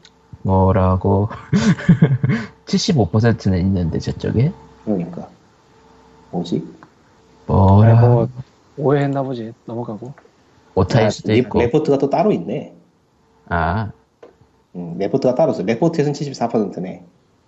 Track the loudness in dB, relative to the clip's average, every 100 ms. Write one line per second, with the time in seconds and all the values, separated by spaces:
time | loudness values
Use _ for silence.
0 | -20 _ -20 -8 -2 2 2 2 2 2
1 | 2 0 -2 -6 -2 0 2 0 4 4
2 | 4 2 0 -2 -4 -16 -4 -4 0 0
3 | 2 2 2 0 0 0 0 0 -2 -2
4 | -6 -6 -2 0 0 -4 -18 -12 -6 -4
5 | -4 -10 -16 _ _ _ _ _ _ -20
6 | -20 -20 -12 -8 -4 -6 -6 -18 -20 _
7 | _ _ _ _ -2 2 6 6 8 6
8 | 6 4 0 -6 -18 _ _ -4 0 2
9 | 0 -2 -4 -8 -10 -14 -12 -10 -10 -10
10 | -14 -18 _ _ _ _ _ -2 2 2
11 | 2 -2 0 0 2 0 0 0 2 0
12 | 0 0 0 0 -4 -8 -10 -20 _ _
13 | _ _ _ _ -6 -2 -2 -2 -6 -10
14 | _ _ -20 _ _ _ _ -14 -10 -6
15 | -2 0 0 2 0 0 -2 0 0 0
16 | -2 -4 -8 -6 -4 -2 -4 -6 -10 -12
17 | -20 _ _ _